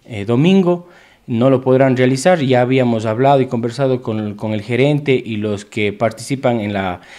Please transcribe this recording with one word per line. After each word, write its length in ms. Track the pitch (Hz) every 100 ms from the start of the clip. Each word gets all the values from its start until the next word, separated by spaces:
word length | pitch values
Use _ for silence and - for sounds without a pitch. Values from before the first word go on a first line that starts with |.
eh, 200 | - 104
domingo. 640 | 101 120 170 190 175 175 - - - _ -
No 220 | 117 131
lo 120 | 131
podrán 360 | 131 131 135 127
realizar. 440 | 127 131 180 175
Ya 200 | 131 123
habíamos 460 | 123 131 123 113 110
hablado 340 | 110 135 139
y 60 | 131
conversado 560 | 120 117 113 135 127
con, 320 | 123 110 107
con 180 | 104 110
el 100 | 107
gerente 500 | 110 120 143 143 143
y 240 | 127 113 110
los 280 | 107 101
que 280 | - 113 104
participan 640 | 101 113 - - 135 135 117
en 120 | 104
la, 300 | 101 95 90 -